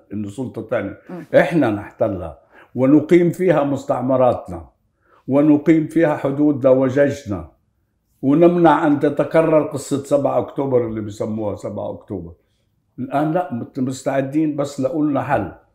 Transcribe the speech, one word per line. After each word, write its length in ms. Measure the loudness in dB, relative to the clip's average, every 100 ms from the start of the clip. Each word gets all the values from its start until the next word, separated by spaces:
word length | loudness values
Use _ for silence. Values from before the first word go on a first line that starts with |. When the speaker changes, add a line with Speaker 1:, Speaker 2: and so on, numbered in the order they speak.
| _
Speaker 1:
إنه 160 | -10 -10
سلطة 320 | -10 -10 -10
تانية. 380 | -6 -6 -6 -10 -14
Speaker 2:
مم. 160 | -16 0 2
Speaker 1:
إحنا 340 | 2 2 0
نحتلها 680 | -2 -8 -4 -4 -2 -8 -14 _ -20 -12 -2
ونقيم 560 | 4 4 4 4 4
فيها 320 | 2 2 2
مستعمراتنا، 1080 | 0 -2 -4 -4 0 2 2 2 -4 -14 -14 _ _ _ _ _ -2
ونقيم 600 | 2 4 4 4 2 2
فيها 300 | 0 0 0
حدودنا 520 | -2 0 0 2 2
وجيشنا، 840 | 4 4 2 0 0 -6 -8 -10 _ _ _ _ _ _ _
ونمنع 680 | 0 4 4 6 4 4 2
أن 120 | 2
تتكرر 640 | 0 -2 0 0 2 2 0
قصة 360 | -4 -6 -6
سبعة 360 | 0 0 0 -2
أكتوبر 480 | -4 -4 0 0 0
اللي 140 | -6
بيسموها 540 | -10 -8 -6 -4 -6 -6
سبعة 360 | -8 -8 -10
أكتوبر. 420 | -12 -12 -12 -12 -18 _ _ _ _ _ -12
الآن 320 | -6 -2 0
لا، 220 | -2 -4
مت-، 260 | -6 -8 -6
مستعدين 760 | -6 -6 -4 -2 -2 0 -2 -2
بس 240 | -6 -4
لقولنا 420 | -4 -2 -2 -2
حل. 300 | -2 -2 -4 -10 _